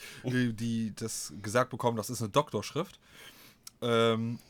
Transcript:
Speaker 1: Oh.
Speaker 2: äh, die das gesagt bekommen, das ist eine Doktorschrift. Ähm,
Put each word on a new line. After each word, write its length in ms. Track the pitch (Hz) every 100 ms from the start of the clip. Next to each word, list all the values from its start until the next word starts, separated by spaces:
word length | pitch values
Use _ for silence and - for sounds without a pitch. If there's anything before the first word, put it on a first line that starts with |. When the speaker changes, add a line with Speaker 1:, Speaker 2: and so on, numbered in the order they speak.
| - -
Speaker 1:
Oh. 80 | 127
Speaker 2:
äh, 200 | 127 123
die 400 | 110 117 113 110 -
das 380 | 113 - - 80
gesagt 280 | 104 117 127
bekommen, 280 | 120 120 117
das 120 | 104
ist 120 | 120
eine 80 | 110
Doktorschrift. 680 | 143 147 107 - 143 190 - - - - - - - - -
Ähm, 580 | 120 117 117 113 113 117 -